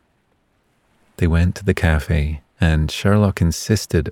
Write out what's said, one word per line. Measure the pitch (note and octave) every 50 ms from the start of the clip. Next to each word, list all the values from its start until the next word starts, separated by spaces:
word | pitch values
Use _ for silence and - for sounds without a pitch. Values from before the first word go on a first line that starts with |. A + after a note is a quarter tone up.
| _ _ _ _ _ _ _ _ _ _ _ _ _ _ _ _ _ _ _ _ _ _ _
They | - F#2
went | E2 D#2+ E2+ F2 F2+ -
to | - -
the | G2 F#2
cafe, | - - E2+ D#2 D2+ - - E2+ D2+ D2 D2+ D#2 D2 - _ _ -
and | F2 D#2+ D#2 D#2 D#2 D2+
Sherlock | - - - G2+ G2+ G#2 G#2 F#2+ - -
insisted | F#2 E2 D#2+ - - - A2 - - - - E2+ C#2+ -